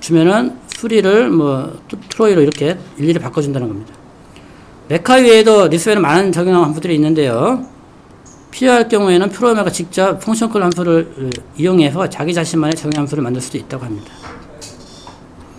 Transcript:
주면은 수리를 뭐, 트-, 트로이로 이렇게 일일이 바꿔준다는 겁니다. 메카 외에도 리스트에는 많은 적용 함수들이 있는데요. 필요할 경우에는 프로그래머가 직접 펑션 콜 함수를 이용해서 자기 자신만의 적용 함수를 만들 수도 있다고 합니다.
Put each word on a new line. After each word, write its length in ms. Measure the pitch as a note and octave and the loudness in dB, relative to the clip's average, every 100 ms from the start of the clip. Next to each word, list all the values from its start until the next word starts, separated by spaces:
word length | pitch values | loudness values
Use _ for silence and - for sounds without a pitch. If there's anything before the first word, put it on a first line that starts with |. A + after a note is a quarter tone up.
주면은 560 | - E3 E3+ G#3+ B3 - - | -2 2 2 2 -2 -6 -14
수리를 560 | - A#3 A3 F#3+ G#3 B3 | -10 -2 0 2 2 2
뭐, 480 | F3 D3 C3+ D3+ - - | 2 0 -2 -6 -12 -16
트-, 80 | - - | -16 -10
트로이로 320 | - A3 F3+ | -2 2 4
이렇게 360 | D3 - C#3+ F#3 - - | 2 0 -4 -4 -10 -6
일일이 240 | D3+ E3 | -2 -2
바꿔준다는 480 | C3 E3 C#3+ C3+ A#2 | -4 -6 -4 -4 -6
겁니다. 240 | G2+ A2 - - - - - - - - - - | -8 -14 -20 -20 -20 -20 -20 -20 -20 -20 -18 -6
메카 280 | E3 A#3+ B3+ | -4 2 4
외에도 520 | B3 A3 A3 G#3+ E3+ | 8 6 6 6 4
리스트에는 340 | E3 A3 G#3+ | 2 0 0
많은 300 | D3+ E3+ G3 | 2 2 2
적용 320 | E3+ F3+ F3+ | 0 2 2
함수들이 320 | D3+ D#3 F3 D#3 | 2 -2 -2 0
있는데요. 680 | D3+ D#3+ C#3 A#2 F3+ B3+ B3+ - - - - - - - - | 2 2 0 0 0 -2 -6 -18 -20 -20 -20 -20 -20 -20 -18
필요할 380 | - B3+ A#3+ A3+ | -2 2 4 2
경우에는 400 | A3 G3 F3+ G3 | 2 2 2 0
프로그래머가 420 | - A#3+ A3 F#3 | 0 0 0 -2
직접 480 | - E3+ - F#3+ F#3 | -4 -6 -2 -2 -2
펑션 320 | A3 A3 A3+ | -4 -2 -2
콜 140 | G#3+ | -2
함수를 680 | F3 F3 F3 E3 E3 - C3 B2 - - | -2 -2 0 0 0 -6 -10 -10 -12 -4
이용해서 520 | E3+ F#3 D3 E3 F#3 | 0 2 2 0 -6
자기 260 | - D3+ | -4 -4
자신만의 400 | E3+ E3 E3 D3+ | -4 -2 -2 -2
적용 280 | D#3 D3+ D3+ | -2 -4 -4
함수를 200 | C#3+ D3+ | -4 -4
만들 180 | B2 B2+ | -4 -6
수도 180 | B2+ B2 | -8 -10
있다고 260 | A2 C3 | -10 -12
합니다. 260 | B2 G#2 - - - - - - - - - - - - - - - | -10 -12 -14 -20 -20 -20 -20 -20 -20 -20 -20 -20 -20 -20 -20 -20 -20